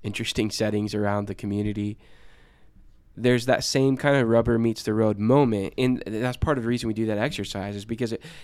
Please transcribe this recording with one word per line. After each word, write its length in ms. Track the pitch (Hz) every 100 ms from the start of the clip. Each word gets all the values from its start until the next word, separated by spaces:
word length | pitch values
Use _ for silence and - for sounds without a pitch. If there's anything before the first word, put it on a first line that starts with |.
interesting 480 | 110 - 117 - 110
settings 460 | - 107 104 104 104
around 320 | 101 104 101
the 80 | 98
community, 640 | 101 101 104 104 104 104 - - - - - _ - - - - - -
there's 300 | 120 123 123
that 180 | 113
same 320 | - 139 135 131
kind 200 | 143 139
of 100 | 117
rubber 300 | 117 117 117
meets 260 | 117 110
the 100 | -
road 260 | 107 110 101
moment. 540 | 107 139 131 104 95 -
And 240 | 127 127 -
that's 320 | 107 127 123
part 200 | - 139
of 60 |
the 40 | 117
reason 200 | 120 117
we 60 | 110
do 100 | 110
that 100 | 104
exercise 560 | 131 143 98 101 101 101
is 100 | 107
because 280 | 117 117
it, 100 | 110 165 -